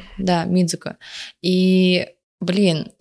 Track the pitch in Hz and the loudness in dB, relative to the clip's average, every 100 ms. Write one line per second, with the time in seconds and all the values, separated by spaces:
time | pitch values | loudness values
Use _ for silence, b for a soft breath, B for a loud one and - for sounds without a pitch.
0 | - - 185 175 175 180 170 - - - | -12 -6 -2 0 0 0 0 -2 -10 -14
1 | B B B B 175 185 185 185 180 180 | B B B B -2 2 4 4 4 2
2 | - _ _ - 180 185 196 156 - - | -2 _ _ -10 -4 0 2 0 -6 -10